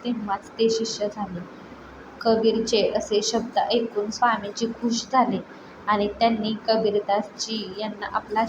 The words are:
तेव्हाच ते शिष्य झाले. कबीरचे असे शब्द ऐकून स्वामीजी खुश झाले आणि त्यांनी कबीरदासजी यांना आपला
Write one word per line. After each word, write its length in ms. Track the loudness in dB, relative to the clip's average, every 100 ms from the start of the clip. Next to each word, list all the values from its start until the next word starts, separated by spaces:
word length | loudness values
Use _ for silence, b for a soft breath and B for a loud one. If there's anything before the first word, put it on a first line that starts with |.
तेव्हाच 460 | -4 -4 -2 -4 -4
ते 200 | 2 2
शिष्य 380 | 2 -2 -2 -4
झाले. 320 | -2 -6 -8 -10 -14 -16 -18 -18 -18 -18 -2
कबीरचे 680 | 2 6 6 4 2 2 4 2
असे 240 | 0 0
शब्द 360 | 2 -2 0 0
ऐकून 500 | 2 2 0 -2 -2
स्वामीजी 580 | 2 2 2 -4 -4 -4 -2
खुश 240 | -2 -2 2
झाले 280 | 2 4 0 -4 B B B 0
आणि 200 | 2 2 2
त्यांनी 340 | 2 2 0 -2 2
कबीरदासजी 960 | 2 4 2 2 0 0 -8 -6 -6 -6 -6
यांना 280 | -6 -6 -4
आपला 300 | -4 -2 0